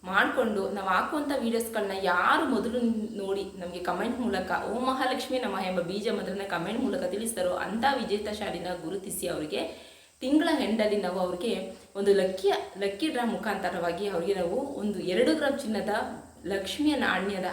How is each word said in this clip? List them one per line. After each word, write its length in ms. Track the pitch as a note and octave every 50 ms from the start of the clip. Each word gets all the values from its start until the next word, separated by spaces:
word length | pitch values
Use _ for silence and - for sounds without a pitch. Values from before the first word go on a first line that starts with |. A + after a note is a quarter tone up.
| -
ಮಾಡ್ಕೊಂಡು 640 | F#3 F#3 G3+ A#3+ D4 C#4 C#4 A#3+ A3+ G#3 G3 G3 G3
ನಾವು 180 | G3 G#3 F#3+ F#3+
ಹಾಕುವಂಥ 440 | F#3 F#3 A3+ - - D4+ C#4+ C4+ - -
ವಿಡಿಯೋಸ್‌ಗಳನ್ನ 520 | A#3 A#3 A3+ A3+ A3+ - - A3 G3+ G3 F#3+ F#3+
ಯಾರು 440 | F#3+ F3+ F3 F3+ F#3 A#3 C4+ D#4+ E4
ಮೊದಲು 340 | C#4 A#3+ G#3 - A#3 A3+ B3 A#3 A3+ A3+ G#3+ G#3 - - G3
ನೋಡಿ 260 | G3 F#3+ G3 G3 F#3+
ನಮಗೆ 360 | F#3+ - F#3 F3+ F3 F3+ F3+
ಕಾಮೆಂಟ್ 400 | F3+ - E3+ F3+ G3+ A#3+ B3 A#3
ಮೂಲಕ 320 | B3 G#3 G3 F#3+ F#3 - F3 - - -
"ಓಂ 160 | G3+ A#3+ B3+ C4
ಮಹಾಲಕ್ಷ್ಮಿ 520 | C4 C4 C4+ C4 C4+ - - - B3+ B3+
ನಮಃ" 280 | A#3+ G#3 F#3+ F#3+ G3+ F#3
ಎಂಬ 120 | F#3 F3+
ಬೀಜ 260 | E3+ E3+ F#3+ G#3 G#3+ A#3
ಮಂತ್ರನ 340 | G#3 G3 F#3 F#3 F#3 G3+ G3 G3
ಕಾಮೆಂಟ್ 320 | F#3 E3+ E3 F#3+ G#3+ B3
ಮೂಲಕ 220 | - G#3 G3+ F3+ -
ತಿಳಿಸ್ತಾರೋ 500 | F3+ F3+ G#3 A3+ A3+ - - F3+ F3+ F3+
ಅಂಥ 320 | - - - F#3+ A3+ A#3+ C#4 C#4 B3+
ವಿಜೇತ 300 | A3 F#3 G3 G#3 - A3 G#3 G#3
ಶಾಲಿನ 280 | G#3+ F#3+ E3 F3 F3 F3+ F3+ F3 D#3+
ಗುರುತಿಸಿ 440 | D#3+ F3+ G3 F#3+ - - - - F3
ಅವರಿಗೆ 600 | E3 D#3+ D#3 D3+ F#3 A#3 D#4+ E4 - - - - - - - - _ _
ತಿಂಗಳ 280 | - B3+ C#4+ D#4 E4+ E4+ D#4 C4+
ಎಂಡಲ್ಲಿ 420 | G#3+ G3 G#3+ A3+ G#3+ G#3 G3+ G#3
ನಾವು 180 | F#3+ F3+ F3+ F#3+
ಅವ್ರಿಗೆ 580 | F#3 F3 F3+ F3+ - A#3 G3 F#3 F#3 - - - - - -
ಒಂದು 180 | G3 G3+ G#3 G3
ಲಕ್ಕಿ, 340 | F#3+ F3+ F#3 F#3 - - G4 G4 - - - - F#3+
ಲಕ್ಕಿ 280 | G3+ G3 G3 - D#4+ D#4
ಡ್ರಾ 180 | - B3 A#3+
ಮುಖಾಂತರವಾಗಿ 840 | A#3 A#3 - - A3 G3 F#3+ F3+ F3+ F#3 F#3 E3+ F3 E3+ F3 G3+ G3+
ಅವ್ರಿಗೆ 260 | G3 E3+ E3+ G3 G3
ನಾವು 460 | F#3 F3+ E3+ F#3 B3 C#4 - - -
ಒಂದು 200 | G3+ G#3+ G3 F3+
ಎರಡು 360 | D#3 E3 F#3 G#3+ B3+ D4 D#4+
ಗ್ರಾಮ್ 240 | D4+ D4+ C4+ B3+ -
ಚಿನ್ನದ 300 | - G#3+ A3 G3+ F#3 G3 G3+ A3 B3 - - - - - - - -
ಲಕ್ಷ್ಮಿಯ 500 | E3+ G3 G3 F#3+ - - - D4 D4+ D4
ನಾಣ್ಯದ 500 | B3+ A3 F#3+ F#3 F3+ F#3 G3+ G3+ F#3 F3+ F3+